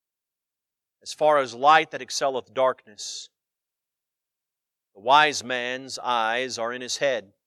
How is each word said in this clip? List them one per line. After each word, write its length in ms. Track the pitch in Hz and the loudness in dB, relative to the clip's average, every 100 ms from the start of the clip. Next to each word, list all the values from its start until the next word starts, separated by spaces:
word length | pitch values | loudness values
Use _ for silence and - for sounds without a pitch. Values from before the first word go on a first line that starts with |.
| _ _ _ _ _ _ _ _ _ _ | _ _ _ _ _ _ _ _ _ _
as 120 | - | -14
far 260 | - 151 147 | 0 2 4
as 140 | 127 | 0
light 380 | 117 143 160 160 | 0 6 6 4
that 100 | 139 | -8
excelleth 520 | 127 - 143 131 - | -8 -4 -2 -2 -6
darkness, 760 | 113 131 123 _ 104 - - - _ _ _ _ _ _ _ _ _ _ _ _ _ _ _ _ | 0 0 0 _ -16 -14 -14 -18 _ _ _ _ _ _ _ _ _ _ _ _ _ _ _ _
the 80 | 101 | -8
wise 420 | 110 143 151 135 | 4 6 6 0
man's 560 | 120 127 120 131 131 - | -6 -6 -4 -8 -10 -10
eyes 580 | 123 120 110 117 131 113 | -2 0 0 -2 -4 -6
are 140 | 113 | -6
in 100 | 123 | -8
his 160 | 123 - | -10 -4
head. 360 | 143 120 98 _ | -2 -2 -6 _